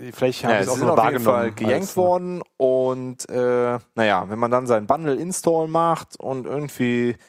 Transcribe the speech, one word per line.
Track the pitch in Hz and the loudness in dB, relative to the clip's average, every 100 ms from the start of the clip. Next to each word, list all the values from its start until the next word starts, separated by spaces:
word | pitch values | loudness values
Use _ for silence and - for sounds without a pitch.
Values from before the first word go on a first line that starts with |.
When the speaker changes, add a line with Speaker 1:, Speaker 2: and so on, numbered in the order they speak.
| 123 | -14
Speaker 1:
vielleicht | - 131 123 | -2 -2 0
haben | 120 | 0
Speaker 2:
ja, | 107 | 2
Speaker 1:
sie | |
es | 95 | 2
Speaker 2:
sie | |
Speaker 1:
auch | 127 | 0
Speaker 2:
sind | 160 | 2
Speaker 1:
nur | |
Speaker 2:
auf | 147 113 | 4 2
jeden | 127 | 2
Speaker 1:
wahrgenommen | 117 120 | 2 2
Speaker 2:
Fall | 117 | 0
gejankt | 107 110 139 190 | -2 -2 0 -2
Speaker 1:
als, | 185 | 0
ne? | |
Speaker 2:
worden | 180 180 180 180 - - | 2 2 -2 -8 -10 -2
und, | 131 131 127 127 127 123 - | 2 2 0 -2 -6 -10 -6
äh, | 123 123 123 120 120 - | -2 0 2 0 -2 -6
naja, | - 110 92 92 | 0 2 2 0
wenn | 110 | -2
man | 120 | 0
dann | 123 127 | 0 2
seinen | 110 104 | 0 2
Bundle | 151 160 127 | 0 0 -2
Install | 175 185 170 165 160 | -4 -2 0 0 0
macht | 160 165 160 - - | 0 2 0 -4 -12
und | - 135 110 | -8 -6 -6
irgendwie | 139 143 - 123 120 120 113 | -6 -8 -2 0 2 0 -2